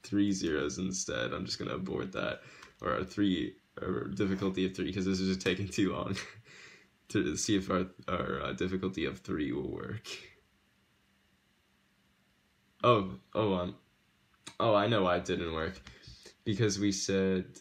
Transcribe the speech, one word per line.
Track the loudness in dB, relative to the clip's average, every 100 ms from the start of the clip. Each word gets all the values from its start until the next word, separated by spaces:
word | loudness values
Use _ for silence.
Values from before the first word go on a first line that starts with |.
three | 0 2 4
zeros | 2 0 0 0 -2
instead. | -4 -4 -4 -2 -2
I'm | -4 -6
just | -6
gonna | -4
abort | -4 -4 -4 -4
that. | -4 -4 -4 -12 -20 -20 _
Or | -2 -2
a |
three, | -2 2 2 2 0 -6 _ -8
or | -4 -4 -4
difficulty | -2 0 2 0 0 -2
of | -2
three, | -4
'cause | 0 0
this | 2
is | 2
just | 0
taking | 0 0 -2
too | 0 0
long | 0 -4 -4 -8 -16 -20 -20
<laughs> | -20 -20 _ _ _
to | 0 2 0
see | 2 2
if | 2
our, | 0 0 -6 -4
our, | -2 0 -2
uh, | -4
difficulty | -2 -2 0 -2 -2 -4
of | -4
three | -6 -4 -2
will | -2 -4
work. | -6 -6 -8 -10 -14 -14 -20 _ _ _ _ _ _ _ _ _ _ _ _ _ _ _ _ _ _ _ _ _ _ _ _
Oh, | 6 6 4 -6 _
oh, | 0 2
um, | 2 -2 -8 _ _ _ _ _ _ -20 0
oh, | 4
I | 6 6
know | 4
why | 4 2
it |
didn't | 2 -2 0
work. | -2 -4 -6 -18 -20 -20 -20 -20 -8
Because | -4 2 2 2
we | 0
said | 0 0 2 4 2 -2 -12